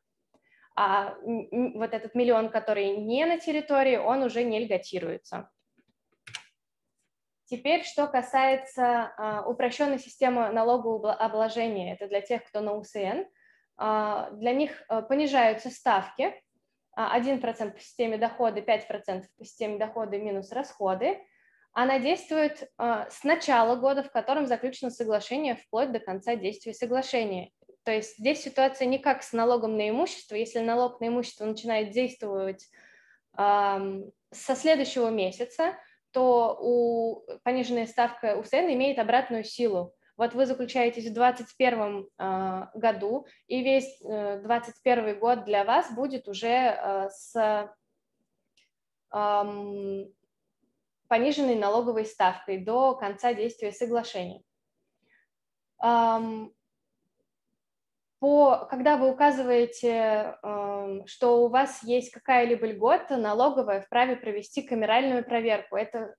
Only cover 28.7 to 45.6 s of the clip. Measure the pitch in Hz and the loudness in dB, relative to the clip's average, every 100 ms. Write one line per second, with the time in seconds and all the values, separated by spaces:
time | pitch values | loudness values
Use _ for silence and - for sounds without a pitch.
28.7 | 269 254 269 285 269 - 233 233 240 220 | 2 -2 0 0 -2 -2 0 2 2 0
29.7 | 214 208 233 370 - - 214 226 233 226 | -2 0 0 -2 -4 -10 -6 -4 -4 0
30.7 | 240 247 247 233 240 240 - 214 214 226 | 0 0 -2 -4 -4 -4 -8 -8 -6 -2
31.7 | 220 208 220 254 247 214 196 190 190 - | -2 -2 -2 -2 -4 -6 -4 -4 -6 -14
32.7 | _ - _ _ _ _ - 202 202 202 | _ -20 _ _ _ _ -2 2 4 2
33.7 | 196 196 196 202 _ _ - - 262 311 | 0 -4 -8 -12 _ _ -18 -6 -2 4
34.7 | 311 262 262 226 220 185 185 240 - 330 | 4 2 0 0 0 -2 -4 -10 -2 -2
35.7 | 359 - _ _ 254 254 240 226 - 240 | -2 -16 _ _ 0 4 4 4 0 0
36.7 | 240 233 233 226 - - - 247 254 240 | 2 2 0 -2 -4 -12 -6 -2 -2 0
37.7 | 240 226 - 240 - 220 202 214 269 359 | -2 -2 0 0 0 -2 -2 0 0 2
38.7 | 254 277 269 220 262 262 233 220 - 233 | 2 0 0 2 2 2 -4 -6 -2 0
39.7 | 185 175 _ _ - 233 240 262 262 240 | 0 -4 _ _ -4 -2 2 0 0 -2
40.7 | 254 240 233 226 220 247 247 233 - 254 | 2 0 0 -8 2 2 2 -10 0 2
41.7 | 233 208 202 196 - 190 185 190 185 - | 2 -2 -4 -10 -8 -4 -2 -4 -6 -10
42.7 | 220 226 196 202 262 - _ - 254 254 | 0 0 0 -2 -4 -6 _ -6 -2 2
43.7 | 269 262 - - 214 202 202 214 233 233 | 2 0 -12 -8 -6 -4 -6 -2 -2 -2
44.7 | - 262 240 214 202 233 240 196 202 | -4 2 2 0 0 2 0 2 0